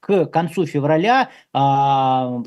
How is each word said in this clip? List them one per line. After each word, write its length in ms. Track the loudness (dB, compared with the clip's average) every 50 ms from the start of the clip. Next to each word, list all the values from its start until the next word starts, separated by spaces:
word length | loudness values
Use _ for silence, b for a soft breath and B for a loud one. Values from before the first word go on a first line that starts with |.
к 260 | -4 -2 0 0 0
концу 380 | 0 -2 -2 -2 -2 -2 -4 -4
февраля, 640 | -2 -2 -2 0 0 0 2 2 2 2 2 0 B B B B B -2
а, 920 | 0 0 2 2 2 2 2 2 2 2 2 0 0 -2 -2 -4 -6 -6